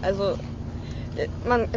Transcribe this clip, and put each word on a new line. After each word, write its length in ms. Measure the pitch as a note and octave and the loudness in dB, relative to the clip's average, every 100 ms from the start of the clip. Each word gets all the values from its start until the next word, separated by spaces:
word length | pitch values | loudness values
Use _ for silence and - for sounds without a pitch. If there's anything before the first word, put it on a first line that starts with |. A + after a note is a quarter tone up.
Also, 320 | F3+ G3 G3 - - - - - - - - - | 0 2 2 0 -2 -6 -6 -6 -6 -6 -4 -2
äh, 120 | - - A#3 | -2 -2 4
man 180 | A#3+ G#3+ | 4 4